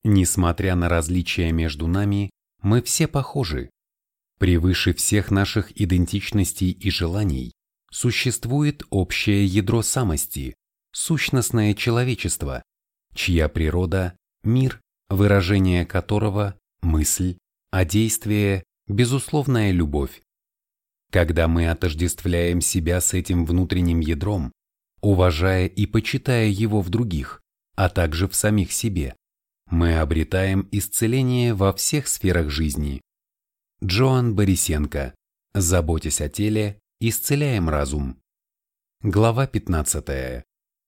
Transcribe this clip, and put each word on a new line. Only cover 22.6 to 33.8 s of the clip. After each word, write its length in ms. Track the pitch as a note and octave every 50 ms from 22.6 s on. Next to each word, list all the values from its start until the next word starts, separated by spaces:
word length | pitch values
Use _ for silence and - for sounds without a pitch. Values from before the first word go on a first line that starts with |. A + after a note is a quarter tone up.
| D#2+
себя 400 | - - F#2+ E2 E2 F2 F2+ F2+
с 100 | - -
этим 320 | F#2 F2+ - F#2+ F2 E2+
внутренним 560 | D#2+ E2+ F2+ F#2 E2+ - F2+ F2+ E2+ E2+ E2+
ядром, 520 | D#2+ D#2 E2 C#2+ F#2 G2+ G2+ D#2+ D2+ - - _ _ _ _ _ _ _ _ _ -
уважая 640 | G#2 G2+ F2+ F#2 F2+ E2+ D#2 F2 F#2+ F#2+ F#2 F2+
и 180 | F#2+ - - G#2
почитая 640 | - - A2+ G#2+ - - C3 - - B2+ A#2+ A2+ G#2+
его 320 | G2+ F#2+ A2 A2 G#2 G#2+
в 80 | F#2+ F2+
других, 540 | F2 - A#2+ A2 F2 D2+ C2+ - - - _ _ _ _ _ _ _
а 140 | - G2 F2+
также 360 | - - F2 D#2+ D2+ D#2+ F#2
в 80 | F#2+ -
самих 380 | - - G#2 G#2+ G#2+ F#2 F2+ -
себе – 420 | - - A2+ G2 F2 D2+ C2 - _ _ _ _ _ _ _ _ _ _ -
мы 280 | E2+ E2 E2+ E2 D#2+ D#2+
обретаем 680 | D#2+ D2 E2 D#2 D#2+ - - F#2+ F#2+ F#2+ F#2+ G2 F#2+ F#2+ -
исцеление 800 | G#2 - - - - A#2 A2 A#2 C3 C3 B2+ B2+ B2 A#2+ A#2+ A#2
во 220 | G2 G2 G2 F#2
всех 340 | - - - - D3 C3+ -
сферах 400 | - - - F#2+ F2 F2 E2 D2+
жизни. 540 | D2 D2 E2 D2+ C#2+ - D2+ C#2+ C#2 C2 _ _ _ _ _ _ _ _ _ _ _ _ _ _ _ _